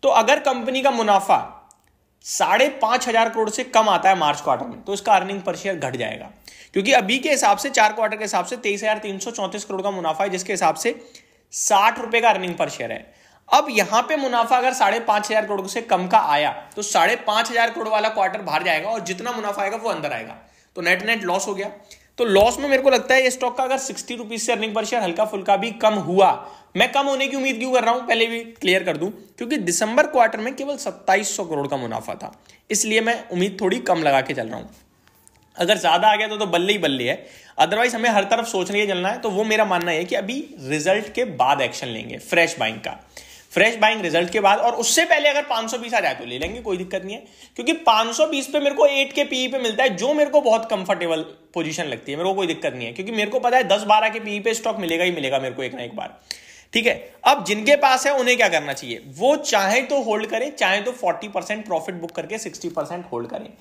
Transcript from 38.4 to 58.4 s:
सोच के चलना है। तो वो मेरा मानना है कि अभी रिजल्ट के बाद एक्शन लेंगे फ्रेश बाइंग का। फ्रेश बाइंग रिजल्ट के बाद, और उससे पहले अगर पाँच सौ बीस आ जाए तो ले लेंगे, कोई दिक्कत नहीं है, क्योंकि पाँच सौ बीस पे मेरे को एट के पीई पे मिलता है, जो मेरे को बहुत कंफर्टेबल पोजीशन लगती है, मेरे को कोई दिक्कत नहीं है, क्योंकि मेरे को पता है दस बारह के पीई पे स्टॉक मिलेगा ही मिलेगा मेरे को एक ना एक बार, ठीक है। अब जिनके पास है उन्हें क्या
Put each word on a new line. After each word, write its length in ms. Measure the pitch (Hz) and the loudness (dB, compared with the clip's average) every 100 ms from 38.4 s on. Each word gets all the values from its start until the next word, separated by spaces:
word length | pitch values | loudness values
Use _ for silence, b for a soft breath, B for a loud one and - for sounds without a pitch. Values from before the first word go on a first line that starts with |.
| 226 | 4
सोच 240 | 190 180 | -2 -2
के 160 | 202 208 | 0 0
चलना 220 | 180 185 | 0 -2
है। 100 | 240 | -2
तो 120 | 233 | -2
वो 140 | 190 | -2
मेरा 200 | 220 214 | 0 2
मानना 260 | 208 180 170 | 2 2 0
है 140 | 160 | -2
कि 100 | 180 | -2
अभी 400 | - 196 262 320 - | -4 -4 -8 -10 -14
रिजल्ट 520 | 131 151 160 202 214 | -6 -2 0 0 -2
के 120 | - | -4
बाद 360 | 240 143 127 139 | -4 0 2 2
एक्शन 260 | 123 - 127 | 0 -4 -8
लेंगे 320 | 113 117 117 | -8 -10 -12
फ्रेश 380 | - 175 - - | -2 2 2 0
बाइंग 180 | 110 104 | -4 -4
का। 320 | - - - B B B B | -10 -12 -18 B B B B
फ्रेश 240 | - 214 233 | 2 2 4
बाइंग 240 | 214 226 | 0 2
रिजल्ट 280 | 180 156 175 | 0 0 0
के 100 | 220 | 2
बाद, 180 | 196 208 | 4 4
और 160 | 233 | 2
उससे 300 | 240 233 - | 0 0 2
पहले 240 | 339 311 294 | 4 4 4
अगर 140 | 285 | 2
पाँच 280 | 285 226 226 | 0 -4 -2
सौ 80 | 247 | -8
बीस 160 | 233 | -2
आ 60 | 226 | 0
जाए 140 | 170 | 0
तो 100 | 131 | -4
ले 140 | 120 123 | -8 -6
लेंगे, 220 | 165 226 | -6 -8
कोई 160 | 220 180 | -6 -6
दिक्कत 280 | 180 190 | -6 -8
नहीं 120 | 185 220 | -8 -14
है, 60 | B B B - | B B B -6
क्योंकि 160 | 247 330 | -2 0
पाँच 300 | 320 220 226 233 | 2 2 2 0
सौ 100 | 311 | 0
बीस 200 | 285 269 | 0 -2
पे 140 | 294 | 0
मेरे 140 | 285 | 0
को 120 | 285 294 | 4 4
एट 260 | 277 269 | 4 -2
के 120 | 294 | 0
पीई 220 | 285 254 254 | -2 -2 -2
पे 100 | 262 | -2
मिलता 240 | 240 214 | -4 2
है, 120 | 262 185 | 0 2
जो 160 | 240 | -2
मेरे 160 | 302 294 | 2 4
को 100 | 294 | 4
बहुत 280 | 269 220 - | 4 2 0
कंफर्टेबल 520 | 208 185 185 170 160 160 - _ | -6 -2 -2 -2 -2 -4 -14 _
पोजीशन 300 | 175 156 160 | -6 -6 -6
लगती 280 | 156 117 - | -6 -8 -8
है, 60 | 143 | -4
मेरे 100 | 180 | -2
को 60 | |
कोई 120 | 190 180 | 0 -2
दिक्कत 280 | 160 156 | -2 -6
नहीं 120 | 127 117 | -6 -10
है, 60 | |
क्योंकि 200 | 123 190 | -10 -6
मेरे 180 | 220 208 | -4 -2
को 100 | 254 | 0
पता 160 | 247 254 | 2 2
है 120 | 202 | 4
दस 140 | 202 | 0
बारह 240 | 208 214 220 | 4 4 4
के 120 | 220 | -2
पीई 200 | 214 208 | -8 -4
पे 140 | 214 | -2
स्टॉक 240 | 226 233 202 | -2 -4 -4
मिलेगा 260 | 175 165 | -4 0
ही 80 | 180 | 0
मिलेगा 260 | 170 135 135 | -2 -2 -2
मेरे 160 | 131 | -2
को 80 | 123 | -6
एक 120 | 127 | -8
ना 80 | 127 | -8
एक 140 | 120 110 | -12 -10
बार, 220 | - - B B B B B | -12 -14 B B B B B
ठीक 120 | 226 226 | 0 0
है। 80 | - B B 254 | -2 B B 4
अब 180 | 285 | 4
जिनके 320 | 180 214 214 285 | 2 -2 4 4
पास 280 | 277 262 269 | 6 4 2
है 60 | |
उन्हें 220 | 277 247 | 2 2
क्या 120 | 247 | 4